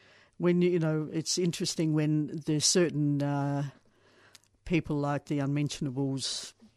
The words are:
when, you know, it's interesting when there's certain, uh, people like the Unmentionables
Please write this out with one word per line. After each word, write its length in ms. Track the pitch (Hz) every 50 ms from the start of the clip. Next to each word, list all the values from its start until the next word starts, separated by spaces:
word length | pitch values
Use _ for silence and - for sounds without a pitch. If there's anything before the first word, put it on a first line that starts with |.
| - - - - - _ _
when, 240 | - 170 175 175 175
you 160 | 180 180 180 170
know, 280 | 160 156 156 156 156 - -
it's 240 | 160 - - -
interesting 560 | 170 180 170 - - 175 - - - 160 160 151
when 480 | 156 151 151 151 151 151 - - 165 -
there's 200 | 160 151 147 -
certain, 580 | - - 185 175 147 135 147 147 147 143 139 143
uh, 400 | 143 143 143 139 143 143 139 143 139 - - _ _ _ _ _ _ _ _ _ - _ - _ _ _ _ -
people 320 | - 180 156 - - 151
like 280 | 143 143 143 143 139 -
the 140 | - 151 143
Unmentionables 1120 | 139 139 143 147 147 139 - - 160 135 123 135 139 135 135 131 - - - - - - - _ - - _